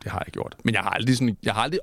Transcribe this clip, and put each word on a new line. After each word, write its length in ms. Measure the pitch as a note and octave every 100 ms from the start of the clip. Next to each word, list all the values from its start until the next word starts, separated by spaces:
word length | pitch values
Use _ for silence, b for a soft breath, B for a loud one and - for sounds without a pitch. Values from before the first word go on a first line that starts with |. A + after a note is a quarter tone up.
det 80 | G#2
har 120 | G2+ -
jeg 60 |
gjort. 220 | - - -
Men 100 | A#2+
jeg 80 | G2+
har 80 | G2
aldrig 280 | F#2 A#2+ B2
sådan, 200 | B2 -
jeg 100 | A#2+
har 80 | G#2+
aldrig 180 | C3 F3+